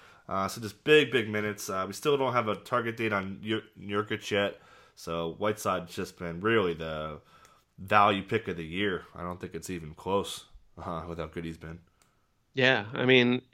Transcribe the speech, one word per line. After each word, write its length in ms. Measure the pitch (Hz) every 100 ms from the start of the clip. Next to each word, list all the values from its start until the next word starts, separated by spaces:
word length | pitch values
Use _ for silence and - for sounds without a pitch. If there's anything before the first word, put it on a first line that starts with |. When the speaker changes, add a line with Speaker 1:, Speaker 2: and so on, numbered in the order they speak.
| - - -
Speaker 1:
Uh, 200 | 95 95
so 140 | -
just 220 | 107 - 147
big, 260 | 151 131
big 160 | 127 107
minutes. 400 | 107 104 98 -
Uh, 140 | 92 95
we 60 |
still 220 | 98 151 139
don't 140 | 131
have 160 | 123 107
a 80 | 101
target 400 | - 123 117 113
date 160 | 113
on 280 | 101 95 98
Nur-, 180 | 107 110 - -
Nurkic 520 | 98 101 104 107 -
yet, 260 | 101 101 - - - - -
so 380 | - 85 82 82
Whiteside's 560 | 104 104 104 92 85
just 240 | - 90 -
been 220 | 87 85
really 340 | 107 113 90
the 460 | 80 80 78 78 73 _ - - _ _ -
value 460 | 95 104 104 98
pick 240 | - 110 -
of 80 | 85
the 80 | 80
year. 380 | 90 101 85 -
I 80 | 85
don't 180 | 87 90
think 120 | 90
it's 160 | 82 87
even 240 | 87 78
close, 520 | 80 92 98 87 - - - _ -
uh, 220 | 92 82 85
with 80 | 85
how 60 | 80
good 180 | 87
he's 140 | 82 78
been. 220 | 80 85 _ _ _ _ _ _ _
Speaker 2:
Yeah, 320 | 131 127 120 104
I 100 | 127 127
mean, 360 | 127 123 127 -